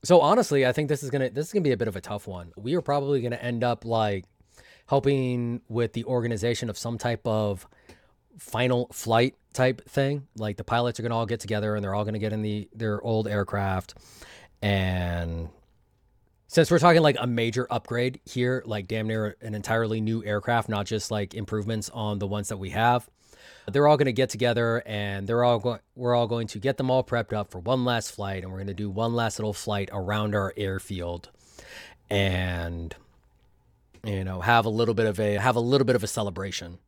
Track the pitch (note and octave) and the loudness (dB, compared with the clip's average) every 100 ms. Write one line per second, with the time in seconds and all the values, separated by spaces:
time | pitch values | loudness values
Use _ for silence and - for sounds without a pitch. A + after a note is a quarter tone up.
0 | - F3 C#3+ A3 G3+ C#3+ B2+ B2 D3 D3 | 6 6 6 4 4 2 2 2 -2 -2
1 | C#3 C3+ C3 A2 D#3+ G#3 D#3 A2+ A2+ F#2+ | -2 -2 -2 -4 -2 0 2 2 0 -4
2 | - G#2 - F2+ F2 - A2 F3 D#3 C#3+ | -8 -8 -8 -12 -12 -12 -4 -4 0 -2
3 | C#3 C#3+ A#2+ A#2+ B2 A#2+ B2 A2+ A#2 A2+ | 0 0 0 -4 -4 0 0 0 0 0
4 | G#2+ G2 - _ _ _ - - _ C#3 | 2 0 -6 _ _ _ -20 -20 _ 2
5 | C3+ C#3 B2+ B2 A#2+ A#2 _ A2+ A#2 A#2+ | 4 2 2 0 -2 -4 _ -2 -2 -2
6 | B2 B2 A#2+ A2 A2+ A#2 A#2+ A2 A#2 A#2 | -2 -2 0 -2 -2 -2 -4 -6 -6 -4
7 | A#2+ A#2 A#2+ A2 G#2+ F#2+ - _ _ - | -2 -2 0 0 0 -2 -10 _ _ -20
8 | _ _ _ - - A2+ B2+ B2 B2 - | _ _ _ -20 -8 0 2 2 -2 -6
9 | A2+ A2+ B2+ - _ - C3 A#2+ - - | 2 4 4 0 _ 0 2 2 -4 0
10 | C3+ C#3+ C3+ - G#2+ G2+ - A#2 A#2+ - | 0 -2 -8 -8 -6 -6 -2 0 0 -2
11 | A2+ A#2 A2+ A#2 - G#2+ G#2+ G#2 G2+ G2+ | -2 -2 -2 -4 -2 -2 0 -2 -2 -2
12 | G#2+ G#2+ A2 A2 G#2+ G#2 - A2 A2 G#2 | -2 -2 -2 -2 -2 -4 -6 -6 -4 -2
13 | - A2 G#2+ G#2 G2 G2+ G2 F#2 - - | 0 0 0 0 0 -2 0 -2 -4 -16
14 | - - - - - _ G#2 G2 F#2 F#2 | -20 -20 -20 -20 -20 _ 0 2 2 0
15 | F2 F2 E2+ E2 E2 - _ _ _ _ | -2 -2 -4 -6 -8 -12 _ _ _ _
16 | _ _ _ _ _ - D#3+ E3 E3 D#3 | _ _ _ _ _ 2 6 6 8 8
17 | D3 C#3 B2 A#2 A#2 A#2 B2 A#2+ - A#2+ | 6 4 0 0 0 0 -2 -4 -4 -2
18 | B2+ B2+ - C3 B2 B2+ - G#2+ F#2 A2+ | -2 -4 -10 -2 0 0 -4 -6 -4 -4
19 | A2 A2 G#2+ - A#2 G#2+ G2 A2+ A2+ A2+ | -2 -2 -2 -4 -8 -8 0 0 2 0
20 | G#2+ A2+ G#2 G#2 A2 A#2 A2+ G#2+ G2+ G#2+ | 0 -2 -2 -2 0 0 0 -4 -2 -4
21 | - G#2+ G2 A2+ G2+ G#2+ G#2 A2+ G#2 A#2 | -4 -4 -4 -6 -6 -4 -4 -4 -6 -6
22 | G#2+ G#2 G2 G#2 G2+ G2+ F#2 G#2+ A2+ B2 | -4 -2 -4 -4 -6 -8 -6 2 4 2
23 | - _ _ - - - - G#2 D3 D3+ | -2 _ _ -20 -20 -18 -4 4 6 6
24 | C#3 A#2 C3 - A#2+ A#2+ A#2 A#2 - G#2 | 4 2 0 2 2 2 2 0 -2 -6
25 | G#2 G2 G2+ A#2 B2 A#2 A#2+ A2+ _ - | -4 -6 -2 2 4 4 0 -6 _ -6
26 | B2 A#2+ A#2 A#2 A2+ G#2+ B2+ C3+ C3 C3 | 2 2 2 -2 -4 -4 -2 0 2 2
27 | B2 A#2 A2 G#2+ G2+ F#2 F2 C3 B2 A#2 | 2 -2 -2 -4 -4 -8 -2 0 2 0
28 | - - G2+ F#2+ F#2 F#2+ G2 F#2+ G#2 F#2+ | -2 -8 -6 -6 -8 -8 -8 -6 -6 -2
29 | A#2 A#2 A2+ - G#2+ G2 - G#2 G2 G2+ | 0 0 -2 -2 -6 -6 -4 -4 -4 -6
30 | F#2 G#2 G#2 G#2 G2 - G2 F#2+ - F#2+ | -4 -2 0 0 -2 -2 -4 -4 -6 -8
31 | F2 F2 - _ _ - - - - - | -6 -8 -12 _ _ -20 -20 -20 -20 -20
32 | _ G2+ G2 F#2 F#2 F2 E2+ E2 E2 - | _ 0 2 0 -2 -4 -6 -8 -10 -14
33 | _ _ _ _ _ _ _ _ _ _ | _ _ _ _ _ _ _ _ _ _
34 | A2 G2+ F#2+ F#2 F2+ A#2 A2+ A2 A#2 A2 | -6 -4 -4 -4 4 4 4 2 2 4
35 | A2 G2+ G#2+ G#2 A#2 A#2+ A#2+ C3+ B2 B2 | 2 2 0 2 2 2 4 4 4 2
36 | G2+ - G2+ F2 G2 - E2+ F2 | 2 -4 -4 -4 -8 -8 -10 -16